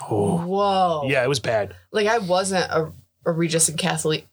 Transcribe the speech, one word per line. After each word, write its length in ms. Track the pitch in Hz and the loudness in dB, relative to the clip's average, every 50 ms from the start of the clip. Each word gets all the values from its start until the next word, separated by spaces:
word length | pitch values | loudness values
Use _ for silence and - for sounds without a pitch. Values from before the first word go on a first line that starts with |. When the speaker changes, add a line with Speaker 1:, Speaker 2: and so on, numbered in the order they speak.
| - - | -6 -2
Speaker 1:
Oh. 300 | 113 104 202 - 175 170 170 | 0 0 2 2 0 -2 -2
Speaker 2:
whoa. 580 | 175 190 196 202 202 196 190 185 175 165 151 143 - | -2 0 0 2 2 2 2 2 2 0 0 -2 0
Speaker 1:
Yeah, 140 | 139 135 120 | 0 2 2
it 60 | 131 | 2
was 120 | 143 127 | 0 0
bad. 340 | - - 117 107 101 98 - - - _ - | 0 0 0 0 -2 -2 -6 -14 -16 _ -2
Speaker 2:
Like, 140 | 214 208 | 0 0
I 120 | 208 233 233 | 2 0 0
wasn't 460 | 202 170 180 185 196 190 196 180 156 - | 0 2 2 2 2 0 0 -2 0 0
a 200 | - 160 156 160 - - - _ _ _ - | 0 -2 -2 -2 -6 -16 -20 _ _ _ -4
a 60 | - 165 | -4 -2
Regis 360 | 165 170 160 165 165 - - | 0 0 0 2 2 0 0
and 100 | 151 156 | 0 -2
Kathy 300 | 185 185 165 160 - 156 | -2 -2 -2 0 0 -2
Lee, 180 | 156 147 - _ | -2 -2 -4 _